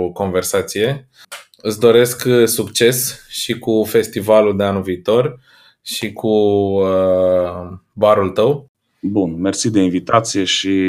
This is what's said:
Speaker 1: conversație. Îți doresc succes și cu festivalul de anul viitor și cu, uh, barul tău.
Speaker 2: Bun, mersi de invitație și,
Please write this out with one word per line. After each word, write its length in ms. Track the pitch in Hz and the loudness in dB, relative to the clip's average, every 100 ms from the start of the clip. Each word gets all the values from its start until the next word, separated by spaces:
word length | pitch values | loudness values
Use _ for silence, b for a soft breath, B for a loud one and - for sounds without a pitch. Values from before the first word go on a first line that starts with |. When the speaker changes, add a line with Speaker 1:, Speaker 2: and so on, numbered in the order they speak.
| 87 | -4
Speaker 1:
conversație. 960 | 90 98 90 90 98 92 101 113 139 - B B B B _ | -4 -4 -2 -2 -4 -4 -2 -2 -4 -10 B B B B _
Îți 240 | 107 107 | -8 2
doresc 460 | 117 117 123 - 127 123 113 | 4 6 4 0 0 2 2
succes 760 | - 101 - 117 127 - - - | 0 -4 2 2 2 -4 -10 -14
și 300 | - - 117 | -10 -8 -6
cu 260 | - 110 107 | -2 0 2
festivalul 680 | 117 - 110 101 107 107 95 | 0 0 -2 2 4 4 2
de 80 | |
anul 180 | 101 98 | 0 -2
viitor 560 | 92 90 - 113 143 - b b b b | -4 -4 0 0 0 -4 b b b b
și 300 | - - 110 | -12 -8 -10
cu, 160 | - 113 | -6 0
uh, 1500 | 107 104 101 98 98 95 95 95 92 92 92 90 90 90 90 _ | 2 2 2 0 0 0 0 2 2 2 0 -2 -6 -12 -16 _
barul 360 | 101 104 107 95 | 0 4 4 2
tău. 400 | 98 117 151 - _ _ _ | 0 0 0 -8 _ _ _
Speaker 2:
Bun, 400 | 95 104 87 82 | -4 -2 -2 -2
mersi 300 | 95 92 90 | -4 -2 0
de 100 | 101 | 2
invitație 640 | 92 90 - 117 120 101 | 2 0 0 -2 0 -4
și, 240 | 92 - 95 95 | -2 -2 0 0